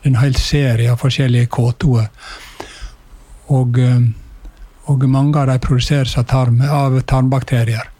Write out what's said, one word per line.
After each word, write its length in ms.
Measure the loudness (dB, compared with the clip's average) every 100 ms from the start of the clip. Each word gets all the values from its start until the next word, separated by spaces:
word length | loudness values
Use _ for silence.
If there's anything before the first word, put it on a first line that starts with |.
En 120 | 2 2
hel 200 | 2 0
serie 560 | 0 0 2 2 0
av 80 | 0
forskjellige 480 | 0 0 2 2 0
K 220 | 0 -2 0
to-er. 280 | 0 0 -2 -8 -20 -20 -20 -18 -18 -16 -18 -18 -20 -20 -20 -20 -4
Og, 300 | -2 0 2
eh, 220 | 2 2 2 -2 -14 -20 -20 -20 -20 -18 -4
og 180 | 0
mange 320 | 2 2 2 0
av 100 | 0
de 100 | -2
produseres 560 | 0 -2 0 -2 -2 -2
av 60 | 0
tarm-, 360 | 0 2 2
av 400 | 2 0 0 0
tarmbakterier. 880 | 0 0 2 0 0 -2 0 -4 -8